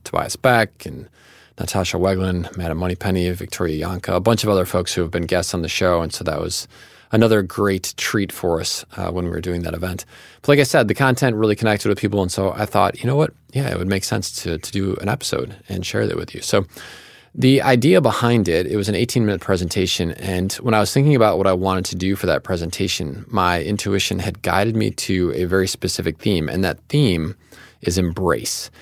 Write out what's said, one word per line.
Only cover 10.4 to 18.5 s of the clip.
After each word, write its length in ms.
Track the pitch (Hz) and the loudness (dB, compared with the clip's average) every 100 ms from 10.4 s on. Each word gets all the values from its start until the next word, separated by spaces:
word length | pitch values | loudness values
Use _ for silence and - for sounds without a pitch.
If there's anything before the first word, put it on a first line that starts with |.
But 60 | - | 2
like 100 | 143 | 4
I 60 | |
said, 240 | 135 160 110 | 6 4 2
the 60 | |
content 420 | 107 135 127 135 107 | 2 2 2 0 2
really 200 | 110 104 | 2 2
connected 320 | 113 104 - | 2 2 0
with 80 | 98 | 0
people, 240 | 101 101 | 0 0
and 100 | 92 | 0
so 220 | - 95 | 0 -2
I 120 | - 104 | -2 0
thought, 360 | 104 95 - | 2 2 0
"You 40 | 120 | -2
know 100 | 139 | 0
what? 160 | 156 - _ | 0 -2 _
Yeah, 160 | 135 139 | -6 -4
it 80 | - | -2
would 100 | 92 | -2
make 160 | 98 | -2
sense 260 | - 107 101 - | -2 -4 -4 -8
to, 160 | 90 82 | -6 -6
to 140 | - | -4
do 220 | 101 98 - | -4 -2 -2
an 80 | 98 | -2
episode 480 | 117 - - - - - | -4 -2 -4 -4 -10 -8
and 160 | 92 87 | -8 -4
share 200 | 107 107 | -2 -2
that 120 | 82 | -2
with 160 | 82 | -6
you." 80 | - | -10
So 240 | - 104 98 - - - - - _ | 0 0 0 -10 -18 -20 -20 -20 _
the 280 | - 131 135 | 0 4 4
idea 400 | - 127 135 180 | 6 4 6 6
behind 440 | 117 - 117 120 | 4 2 4 4
it, 200 | 90 | 4